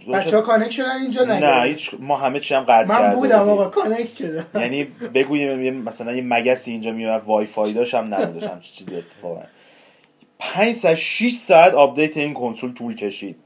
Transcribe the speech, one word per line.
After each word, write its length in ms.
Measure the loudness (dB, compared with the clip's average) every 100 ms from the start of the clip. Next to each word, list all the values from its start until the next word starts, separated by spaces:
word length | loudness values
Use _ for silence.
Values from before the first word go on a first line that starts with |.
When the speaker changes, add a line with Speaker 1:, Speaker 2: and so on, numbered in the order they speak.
| -6
Speaker 1:
بچه‌ها 300 | -4 0 0
کانکت 280 | 2 2 0
شدن 300 | -4 -4 -4
اینجا 220 | -4 0
Speaker 2:
نه، 100 | 0
Speaker 1:
نگرفت. 320 | 2 4 4 2
Speaker 2:
هیچ، 280 | -2 -8 -10
ما 160 | -4 -2
همه 240 | 0 -2
چی 140 | -2
هم 80 | -2
قطع 300 | 4 4 6
Speaker 1:
من 60 | 4
Speaker 2:
کرده 180 | 4 2
Speaker 1:
بودم 220 | 4 4
Speaker 2:
بودیم. 140 | 4
Speaker 1:
آقا، 160 | 2 2
کانکت 480 | 0 -2 -2 -6 -8
شدم. 300 | -8 -8 -6
Speaker 2:
یعنی 300 | -4 -2 -4 -6 -8 -4
بگویم 480 | 0 0 0 -2 -2
یه، 80 | -4
مثلاً 420 | -4 -8 -8 -8
یه 100 | -6
مگسی 480 | 0 0 2 0 -2
اینجا 220 | -8 -6
میومد 300 | -6 -2 -4 0
وای 200 | -2 0
فای 260 | -2 -2
داشت 220 | 0 -2
هم 200 | -2 -2
نبودش، 300 | -4 -4 -6
هم 160 | -10 -12
چیز 320 | -16 -18 -12
اتفاقاً. 500 | -12 -12 -14 -12 -12 -14 _ -20 -20 _ _ _ _ _ -12
پنج 360 | -8 0 0
ساعت، 200 | 2 2
شش 380 | 2 0 0 0
ساعت 420 | 0 6 8 8
آپدیت 420 | 8 4 4 -2 0
این 180 | -4
کنسول 400 | -4 -6 -6 -8
طول 220 | -8 -10 -6
کشید، 400 | -8 -8 -12 -14